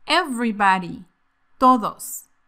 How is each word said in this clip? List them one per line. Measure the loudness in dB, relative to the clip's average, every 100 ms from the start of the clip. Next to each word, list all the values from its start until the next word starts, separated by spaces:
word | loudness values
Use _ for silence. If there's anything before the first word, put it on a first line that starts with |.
| -2
Everybody, | -2 -2 -4 -4 0 2 2 -4 -14 -18 _ _ _ _ 2
todos. | 4 4 0 -8 -14 -16 -18 _